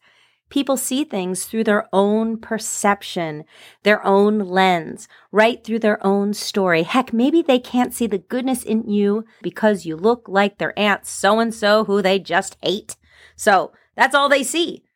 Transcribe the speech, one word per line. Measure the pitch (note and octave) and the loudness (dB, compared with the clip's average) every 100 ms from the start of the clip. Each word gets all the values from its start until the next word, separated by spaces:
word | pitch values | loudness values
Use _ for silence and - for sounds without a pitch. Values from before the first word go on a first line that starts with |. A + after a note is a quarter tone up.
| _ _ _ _ _ | _ _ _ _ _
people | C#4 C#4 C4+ | -4 -2 -2
see | - C4 | -2 -4
things | D4+ G3+ F3+ F3+ | -4 -4 -4 -6
through | - A3+ | -6 -2
their | G#3+ G#3 - | 0 0 0
own | F#3+ G3+ G#3+ A3+ A3 | 2 2 2 0 -6
perception, | - A3 - - G#3 G3+ - F#3 E3 D3+ D#3 - - _ | -6 -8 -6 -2 -2 -2 -6 -8 -6 -8 -14 -20 -20 _
their | G3+ G#3 - | 0 0 2
own | G3 G#3 G#3+ | 4 4 2
lens, | F#3 F#3 F#3+ F3 D#3 - - _ _ | 0 2 2 2 -4 -14 -18 _ _
right | G3 A3+ B3 | 2 2 0
through | - A3+ | -6 0
their | A3 G#3+ G3 | 0 0 0
own | G3+ G3+ | 0 -2
story. | G#3 - G#3 F#3 E3 | -4 -4 -2 2 2
Heck, | E3 C4 B3 | 2 -2 0
maybe | A3+ C4 E4 | 0 2 2
they | E4 B3 | 2 0
can't | - B3 B3 | 0 -2 -2
see | - A3+ | -2 -4
the | G3 | -4
goodness | - B3+ B3+ B3+ | -4 -4 -2 -4
in | - A3 A3 | -2 -4 0
you | G#3 G3+ G#3+ A3+ _ | 0 0 0 -6 _
because | F3+ - G#3+ G3+ E3 | -12 0 0 0 -4
you | D#3 | -2
look | G#3 B3 - | 0 0 -2
like | G3 G3+ - | 0 0 -2
their | D#3 - | -6 -2
aunt | G#3 G3 - | -2 -2 -6
so-and-so | - G3 A3 A3+ A3 G#3 G#3+ | -2 2 2 0 -2 2 2
who | G#3 G3+ | 2 0
they | F#3 G3 | 2 0
just | - F3+ F#3+ - | 0 -2 -2 -6
hate. | - G3 - - _ _ - | -4 -4 -8 -20 _ _ -20
So | - A3 F#3+ D3+ _ _ - | -2 2 2 0 _ _ 0
that's | B3 | 2
all | C#4+ C#4 | 4 2
they | C#4 | 2
see. | C4+ E4 E4 - _ | 0 -2 -4 -6 _